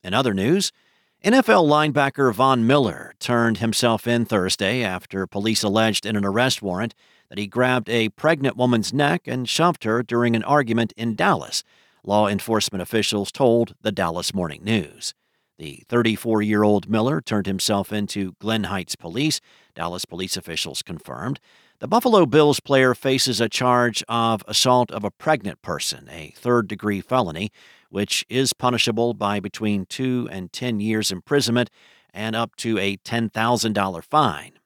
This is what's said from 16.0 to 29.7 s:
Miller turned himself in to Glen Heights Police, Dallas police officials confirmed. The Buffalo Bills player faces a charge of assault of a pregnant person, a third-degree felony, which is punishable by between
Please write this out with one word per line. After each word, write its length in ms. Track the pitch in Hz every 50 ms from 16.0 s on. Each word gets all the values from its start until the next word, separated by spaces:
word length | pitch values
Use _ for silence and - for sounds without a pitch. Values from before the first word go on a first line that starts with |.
| 117 113 107 - - 117 110 107 104 107 107 104 107 104 104 101 87 92
Miller 320 | 104 110 110 131 151 160
turned 260 | 127 - 113 104 95
himself 460 | 95 95 92 - - 107 101 95 - 104
in 160 | 104 104 95
to 240 | - 104 98 92 - _
Glen 240 | - 107 113 110 104
Heights 320 | 90 98 95 90 - -
Police, 440 | - - 85 85 117 143 156 147 - _ _ _ _ _ _ _
Dallas 280 | - 82 85 87 90 -
police 320 | _ - 85 95 92 -
officials 460 | 95 - - 82 78 - 85 69 - -
confirmed. 560 | - 90 78 - - 64 60 78 120 139 - _ _ _ _ _ _ _ _
The 80 | -
Buffalo 400 | 123 202 240 - 254 220 202 175
Bills 320 | 127 107 151 151 147 135 -
player 380 | _ - 139 135 131 127 120
faces 440 | - - 135 131 131 - 131 120 98
a 80 | 117 107
charge 540 | - - 131 123 123 123 120 120 107 - - -
of 340 | 117 117 113 117 113 104 - -
assault 420 | 107 - - 127 127 127 123 -
of 140 | - 113 104
a 60 | 104
pregnant 520 | - _ - 156 156 127 95 98 82 _ _
person, 460 | - 85 71 - - - 67 73 64
a 220 | 71 82 78 76 -
third-degree 640 | - - 123 123 120 110 92 107 95 - 107 104 95
felony, 500 | 90 _ 127 131 117 87 78 80 101 107 _ _ - - - _ _ _
which 340 | - 95 104 98 - - - _
is 220 | 110 127 135 123 -
punishable 600 | _ - 123 120 113 - 123 110 110 117 117 117
by 280 | 101 104 101 104 104
between 440 | 92 104 - - 110 107